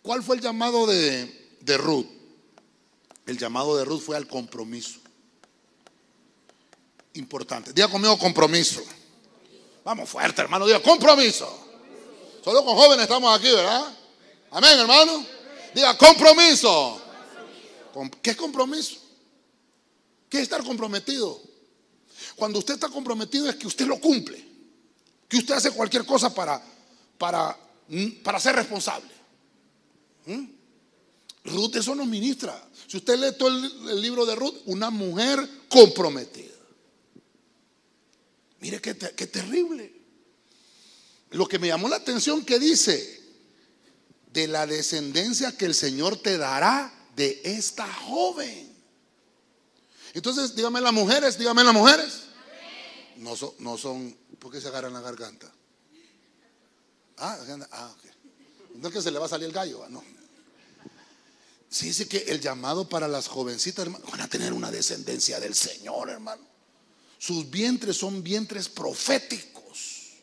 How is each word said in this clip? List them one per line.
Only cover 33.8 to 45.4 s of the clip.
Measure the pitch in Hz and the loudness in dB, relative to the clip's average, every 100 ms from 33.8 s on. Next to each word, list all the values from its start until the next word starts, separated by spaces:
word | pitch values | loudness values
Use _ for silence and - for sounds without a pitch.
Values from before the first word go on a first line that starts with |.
| 226 | -8
el | 202 | -6
libro | 226 247 233 | -4 -2 -2
de | |
Ruth, | 220 277 320 - | -2 -6 -8 -10
una | 185 220 | -6 -4
mujer | 220 190 175 240 277 277 - _ | -4 -4 -2 0 0 -4 -12 _
comprometida. | 254 208 170 170 139 120 - - - _ _ _ _ _ - _ _ _ _ _ _ _ _ _ _ _ _ _ _ | 12 12 10 -2 -4 -12 -18 -20 -20 _ _ _ _ _ -20 _ _ _ _ _ _ _ _ _ _ _ _ _ _
Mire | - 196 | -14 -10
qué | 226 | -10
te-, | 208 185 | -10 -12
qué | - - | -10 -10
terrible. | 196 190 285 339 302 208 - _ _ _ _ _ _ _ _ _ _ _ _ _ | -10 -4 -4 -2 -6 -14 -20 _ _ _ _ _ _ _ _ _ _ _ _ _
Lo | 156 190 | -4 -2
que | 185 | -2
me | 175 | -2
llamó | 165 214 | -2 -2
la | 320 | -4
atención | - 240 - 302 | -4 -4 -2 -4
que | 254 247 | 0 2
dice, | 294 320 - 147 - - - _ _ _ _ _ _ _ _ _ _ | 2 2 2 0 -4 -18 -20 _ _ _ _ _ _ _ _ _ _
"De | - 156 | -6 -4
la | 156 151 | -4 -4
descendencia | 151 147 160 143 143 208 233 | -6 -6 -6 -6 -4 -4 -4